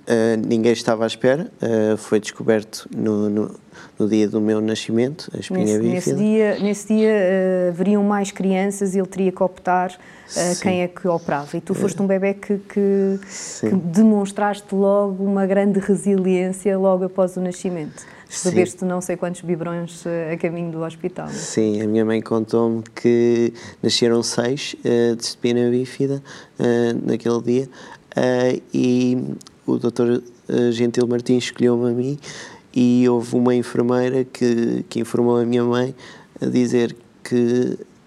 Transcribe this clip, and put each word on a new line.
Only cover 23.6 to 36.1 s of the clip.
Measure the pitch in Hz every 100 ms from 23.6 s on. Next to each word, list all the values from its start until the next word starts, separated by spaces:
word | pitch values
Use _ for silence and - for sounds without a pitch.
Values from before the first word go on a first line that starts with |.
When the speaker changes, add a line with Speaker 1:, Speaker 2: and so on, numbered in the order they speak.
| - -
Speaker 1:
nasceram | 117 - 120 117
seis, | 117 - 120 143 - -
eh, | 123 120 117
de | 117
espina | - - 120 120 120
bífida, | 123 127 - 139 139 - - - -
eh, | 123 120 120 117
naquele | - 117 117 117
dia, | 120 123 135 - - - _ -
eh, | 127 123 123 - -
e | 135 127 123 127 127 139 135 - -
o | - 123
doutor, | 123 117 120 123 - - -
eh, | 127 120
Gentil | 117 120 120 120
Martins | 120 120 127
escolheu-me | - - 120 120 123
a |
mim | 120 131 143 - - - - -
e | 127 123 123 123
houve | 120 120 127
uma | 123
enfermeira | 123 117 131 120 123 127 131
que, | 127 - 123 117 117 123 -
que | 117
informou | 110 123 120 120
a |
minha | 117 120
mãe | 120 120 127 139 -